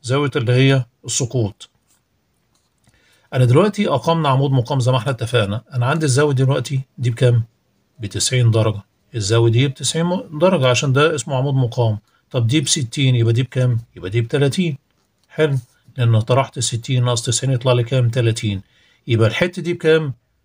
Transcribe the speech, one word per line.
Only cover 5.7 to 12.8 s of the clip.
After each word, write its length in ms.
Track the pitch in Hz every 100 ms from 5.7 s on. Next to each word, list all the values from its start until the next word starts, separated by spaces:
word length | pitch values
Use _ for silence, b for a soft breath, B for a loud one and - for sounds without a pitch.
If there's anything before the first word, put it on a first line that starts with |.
أنا 120 | 127 123
عندي 200 | 160 151
الزاوية 300 | 123 147 131
دلوقتي 460 | 131 143 120 135 - -
دي 120 | 123
بكام؟ 340 | 117 127 117 117 _ _ _ _ -
بتسعين 520 | 101 101 - 127 117
درجة. 300 | 110 107 101 - _ _ 117
الزاوية 360 | 98 117 117
دي 160 | 113 139
بتسعين 380 | - 139 160 170
م-، 340 | 185 - 151
درجة 280 | 185 175 131
عشان 260 | 123 143
ده 220 | 131 156 151
اسمه 200 | 151 131
عمود 180 | 143
مقام. 460 | 135 120 127 117 104 - _ _
طب 160 | 131 113
دي 140 | 156
بستين، 540 | 135 165